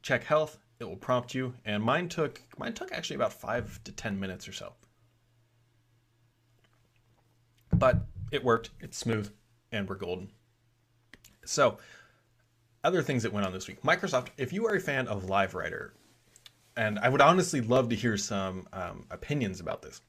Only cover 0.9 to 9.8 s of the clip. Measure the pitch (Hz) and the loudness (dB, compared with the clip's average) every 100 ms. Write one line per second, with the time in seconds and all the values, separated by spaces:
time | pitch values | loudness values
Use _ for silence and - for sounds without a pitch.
0.9 | 98 - 127 123 131 127 - - 104 113 | -10 0 0 0 -4 -4 -6 -4 0 2
1.9 | 147 175 175 147 - _ - - 233 359 | 2 0 -2 -2 -4 _ -10 -8 -8 -8
2.9 | - 165 139 110 - - 120 - - - | -8 -6 -2 -2 -2 -4 -4 -4 -12 -14
3.9 | - 113 98 95 90 - 98 - - _ | -10 -6 -4 -6 -8 -12 -12 -14 -18 _
4.9 | _ _ _ _ _ _ _ _ _ _ | _ _ _ _ _ _ _ _ _ _
5.9 | _ _ _ _ _ _ _ _ _ _ | _ _ _ _ _ _ _ _ _ _
6.9 | _ _ _ _ _ _ _ _ - 127 | _ _ _ _ _ _ _ _ 6 6
7.9 | 127 - - - 139 123 113 - - - | 6 0 -10 -4 0 4 4 2 -14 -14
8.9 | - 117 110 104 - _ _ _ 110 | -6 0 0 -2 -10 _ _ _ -4